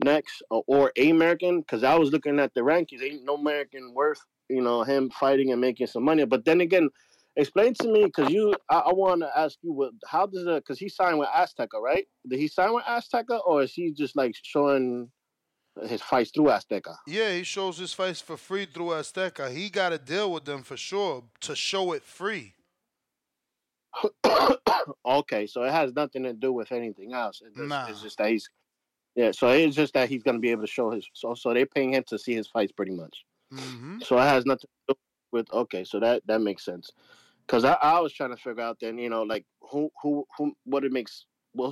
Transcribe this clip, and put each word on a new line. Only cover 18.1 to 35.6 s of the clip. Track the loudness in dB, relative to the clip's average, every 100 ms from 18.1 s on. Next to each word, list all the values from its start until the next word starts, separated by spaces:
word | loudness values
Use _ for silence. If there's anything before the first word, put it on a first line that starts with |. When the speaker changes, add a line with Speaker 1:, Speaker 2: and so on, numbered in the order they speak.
| -6
Speaker 2:
for | -12 -16
free | -8 -8 -8
through | -8 -6
Azteca. | -6 -6 -6 -6 -6 -8
He | -8 -6
got | -2 -2
a | -2
deal | -4 -4 -2
with | -4 -8
them | -10
for | -10 -14
sure | -8 -4 -4 -6 -10 -14
to | -10 -6
show | -4 -2 -2
it | -4
free. | -8 -8 -6 -6 -10 _ _ _ _ _ _ _ _ _ _ _ _ _ _ -4 -4 0
Speaker 1:
<coughs> | 2 4 4 2 2 0 0 -6 0
Okay, | 0 0 -4 -4
so | -2
it | 0
has | 0 0
nothing | -2 -4 -4
to | -6
do | -4 -2
with | -2 -4
anything | -6 -6 -10 -10
else. | -6 -6 -8
It | -18 -12
just, | -8
Speaker 2:
Nah. | -6 -8
Speaker 1:
it's | -12
just | -10 -2
that | 0
he's, | 0 -2 _ _ _ _ _ _ 0
yeah, | 2
so | 4 4
it's | 6 4 2
just | 0
that | 2 0
he's | 0
gonna | 0 0
be | 0
able | -2
to | -2
show | -2 -2
his, | -2 -8
so, | -10 -8 -6
so | -2
they're | 0 0
paying | 0 0
him | 0 -2
to | -6
see | -4
his | -4 -4
fights | -2 -2
pretty | -4 -6 -8
much. | -12 -18 _ _ _
Speaker 2:
Mm-hmm. | -14 -14 -14 -14 -10
Speaker 1:
So | 0 4
it |
has | 6 4 2
nothing | -2 -4 _ -4
to | -4
do | _ _ _
with, | -4 -2
okay, | -4